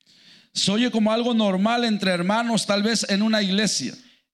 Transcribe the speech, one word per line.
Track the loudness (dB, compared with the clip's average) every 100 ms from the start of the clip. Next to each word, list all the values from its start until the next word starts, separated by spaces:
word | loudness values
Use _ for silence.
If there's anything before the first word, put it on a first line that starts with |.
| _ _ -20 -20 _
Se | -4 -2
oye | 0 0
como | 0 0
algo | 0 0
normal | 2 2 2 0 0 0
entre | 0 0
hermanos, | 0 0 0 0 -2 0
tal | 0
vez | 0 -2 -2
en | 0
una | 2 0
iglesia. | 0 0 0 -2 -6 -10 -20 _ _